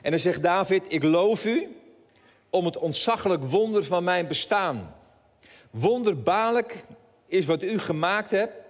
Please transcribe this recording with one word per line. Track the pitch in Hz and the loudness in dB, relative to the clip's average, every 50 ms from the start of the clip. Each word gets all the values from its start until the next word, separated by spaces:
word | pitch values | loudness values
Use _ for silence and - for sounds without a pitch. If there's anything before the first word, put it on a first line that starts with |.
En | - 143 | -4 -2
dan | 160 170 | -2 0
zegt | - 180 170 - 151 | 2 0 0 2 2
David, | 175 175 196 190 190 190 190 185 - | 2 2 2 2 2 0 0 0 -2
"Ik | - 151 143 | -4 0 2
loof | 156 160 170 190 214 226 - - | 4 4 4 4 2 2 0 0
u | 220 233 - - - - - - - - _ _ _ _ _ _ _ _ _ _ _ | 0 0 0 -2 -4 -12 -20 -20 -20 -20 _ _ _ _ _ _ _ _ _ _ _
om | - 185 175 | 0 0 0
het | 170 - | 0 -2
ontzaglijk | - 165 165 139 - - 233 226 214 - 196 180 151 135 | -2 -2 -2 -2 -2 0 0 0 0 2 0 0 0 0
wonder | 127 147 202 220 220 214 208 165 | 0 2 2 2 2 2 0 0
van | 135 180 175 175 | 0 0 0 0
mijn | 180 180 180 170 | 2 0 0 0
bestaan. | - - - - - 208 202 190 170 131 107 90 78 - - - _ _ _ _ _ _ _ _ - - - - _ | -2 -4 -4 -2 0 0 0 0 0 -4 -6 -8 -12 -16 -20 -20 _ _ _ _ _ _ _ _ -20 -20 -20 -20 _
Wonderbaarlijk | - 110 131 202 240 247 240 208 175 131 110 170 185 214 226 226 240 240 226 233 - - - - - - _ _ _ _ _ | -8 -2 0 2 2 2 2 0 0 0 0 0 2 2 2 2 2 0 0 -2 -6 -16 -16 -20 -20 -20 _ _ _ _ _
is | - 175 190 165 | -2 0 0 2
wat | 139 165 151 190 | 2 0 0 0
u | 185 220 196 | -2 -2 -2
gemaakt | - - 165 156 165 175 202 214 214 - | -2 -4 -4 -2 0 0 0 -2 -2 0
hebt. | 220 196 214 - - - - - | 0 0 0 -2 -4 -12 -20 -20